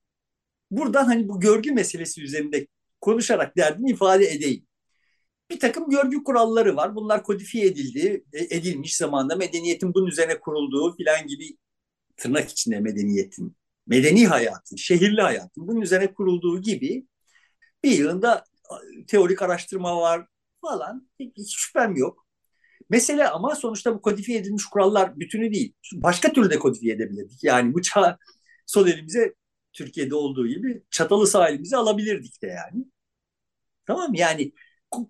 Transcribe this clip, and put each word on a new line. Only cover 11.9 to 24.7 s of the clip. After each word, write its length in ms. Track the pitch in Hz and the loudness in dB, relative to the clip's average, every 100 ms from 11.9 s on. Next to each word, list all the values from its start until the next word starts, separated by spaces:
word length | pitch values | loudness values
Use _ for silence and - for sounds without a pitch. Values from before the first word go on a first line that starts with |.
| _ _ - | _ _ -10
tırnak 320 | 120 147 - | -2 -2 -2
içinde 280 | - 117 107 | -4 -4 -2
medeniyetin, 800 | 214 147 202 202 190 - 180 - _ _ - | -4 -2 -2 0 -2 -8 -14 -16 _ _ 0
medeni 400 | 240 - 208 214 | 2 6 6 6
hayatın, 480 | 135 113 - - - | 4 0 -6 -14 -10
şehirli 460 | - 170 202 214 | 0 4 4 4
hayatın 460 | 180 104 92 - 170 | 2 0 -6 -12 -6
bunun 140 | 226 | -4
üzerine 320 | 185 185 190 | 0 2 2
kurulduğu 480 | 190 185 180 175 180 | -2 -2 0 0 -2
gibi 460 | 208 196 135 262 - _ _ _ _ _ _ _ | -2 -4 -4 -6 -10 _ _ _ _ _ _ _
bir 80 | 285 | 2
yığında, 520 | 180 151 180 233 208 - _ - | 4 2 2 2 0 -2 _ -20
a, 60 | - - - - | -20 -20 -20 2
teorik 340 | 208 180 190 | 4 4 2
araştırma 600 | 180 175 - 190 180 175 | 0 -2 -6 -6 -4 0
var 260 | 170 170 175 _ _ _ | 2 0 -4 _ _ _
falan. 480 | 330 208 156 254 - - | -8 -8 -8 -14 -18 -18
Hiç, 140 | 247 - | -16 -16
hiç 200 | 202 - | -12 -8
şüphem 380 | - 302 226 151 | -4 0 0 0
yok. 320 | 147 - _ _ _ _ _ _ - | -2 -4 _ _ _ _ _ _ -2
Mesele 400 | 240 277 294 277 | 0 2 2 2
ama 260 | 160 247 294 | 0 -4 -4
sonuçta 400 | 233 214 240 214 | -6 -4 -2 0
bu 60 | |
kodifiye 380 | 214 202 202 226 | 0 -2 -2 -4
edilmiş 260 | 196 208 | -4 -6
kurallar 540 | - | -4